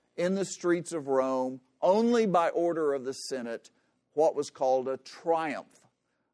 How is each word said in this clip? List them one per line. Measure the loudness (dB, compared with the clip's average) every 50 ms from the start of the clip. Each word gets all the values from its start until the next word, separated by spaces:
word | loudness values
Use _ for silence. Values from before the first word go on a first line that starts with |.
| _ _ _
in | -4 -2 0 0
the | -2 -2
streets | -4 -6 -4 0 0 0 0 -2 -6
of | -8 -6 -2 0
Rome, | 2 2 2 2 0 -2 -2 -4 -6 -10 _ _ _ _
only | 2 4 4 6 4 4 4 4 2
by | 4 4 2 2 2
order | 0 0 0 0 0 2 0 0
of | 0 0 -4
the | -6 -8
Senate, | -8 -8 -8 -6 -6 -6 -6 -8 -10 -12 -18 _ _ _ _ _ _ _ _
what | _ 2 2 2 2
was | 0 -6 -6
called | -4 -2 0 2 2 2 0
a | -2 -6 -8
triumph. | _ -18 -20 -8 -2 0 0 0 0 -4 -6 -8 -10 _ _ _ _ _ _ _ _ _ _ _ _ _